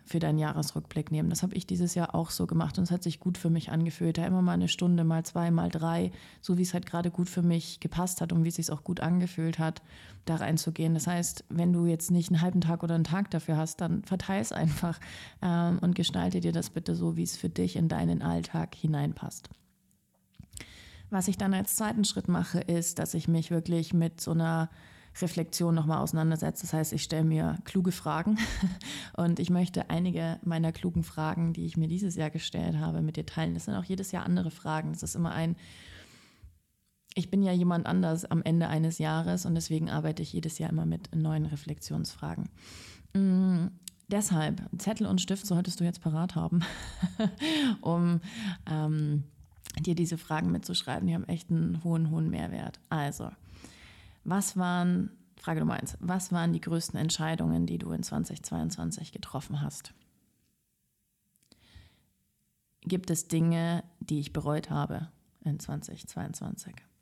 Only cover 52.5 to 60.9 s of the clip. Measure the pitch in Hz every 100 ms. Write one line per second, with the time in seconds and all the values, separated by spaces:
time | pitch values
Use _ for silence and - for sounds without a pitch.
52.5 | - - - - 160 143 143 113 - -
53.5 | - - - - - - - - 190 196
54.5 | 190 180 180 175 180 202 - _ - -
55.5 | 160 156 - - - 175 185 180 175 170
56.5 | 165 165 165 - - 156 - 156 165 -
57.5 | - 165 - - - - - 170 151 -
58.5 | - - - - - 156 - - 135 -
59.5 | 143 143 - - - _ _ _ _ _
60.5 | _ _ _ _